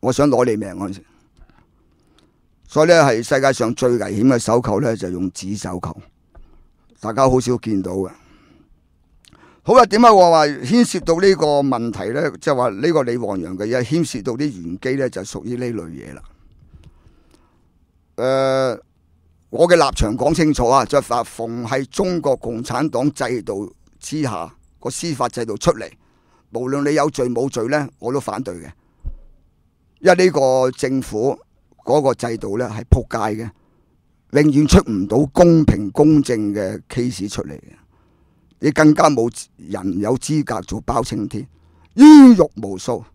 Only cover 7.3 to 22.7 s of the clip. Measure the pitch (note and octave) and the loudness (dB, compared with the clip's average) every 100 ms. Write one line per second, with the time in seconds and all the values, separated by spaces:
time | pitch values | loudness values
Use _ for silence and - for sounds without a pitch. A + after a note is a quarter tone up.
7.3 | B2+ A#2+ A#2+ A2+ G#2 F2+ F#2 F#2 - _ | 2 0 -4 -2 -4 -4 -6 -8 -10 _
8.3 | _ _ _ _ _ _ _ _ _ _ | _ _ _ _ _ _ _ _ _ _
9.3 | _ _ _ - A3+ A3+ G#3+ A#3+ G#3 F3 | _ _ _ 2 4 4 6 6 8 6
10.3 | D#3+ D3 C#3+ B2 A3+ A#3+ F#3 D3 E3 F#3+ | 6 2 -2 0 2 2 0 -2 2 2
11.3 | F#3 D#3 C#3+ C#3 B2 A#2 G2+ G2 C3 D#3+ | 2 2 2 0 -2 -4 -6 -6 -4 -6
12.3 | - - C3+ B2 G2 D#3 D#3 B2+ A#2+ A2 | -6 -4 -2 -2 -2 -2 0 -2 -4 -6
13.3 | G2 E2+ F#2 G#2+ B2 A#2+ D#3 D#3+ B2+ G2+ | -6 -8 -8 -4 -4 -2 -2 -4 -6 -8
14.3 | A#2+ D3 G2+ E2 F2+ B2+ C3+ C3 - G2 | -6 -6 -8 -12 -8 -6 -4 -4 -6 -12
15.3 | - G2 A#2+ B2 A2+ E2 D2+ A#1+ C2+ - | -12 -10 -8 -8 -8 -12 -16 -18 -20 -20
16.3 | _ _ _ _ - - _ _ _ _ | _ _ _ _ -20 -20 _ _ _ _
17.3 | _ _ _ _ _ _ _ _ - B2+ | _ _ _ _ _ _ _ _ -8 -4
18.3 | C3+ C3+ C3 C3 A2+ _ _ _ _ _ | -2 0 0 -2 -6 _ _ _ _ _
19.3 | _ _ A2+ E3+ F3 C#3 - A2 A2+ C#3 | _ _ 0 4 4 4 0 -4 -2 -2
20.3 | E3 D#3 C#3 A#2+ C3 A2 D3 - A#2+ A#2 | 0 0 0 2 2 2 -2 -2 -6 -6
21.3 | - A#2 A#2 A#2 C3 C3+ - F#3+ F3+ D3 | -10 -10 -10 -6 -6 -6 -6 -4 -4 -4
22.3 | B2+ - A2+ B2+ | -4 -4 -10 -8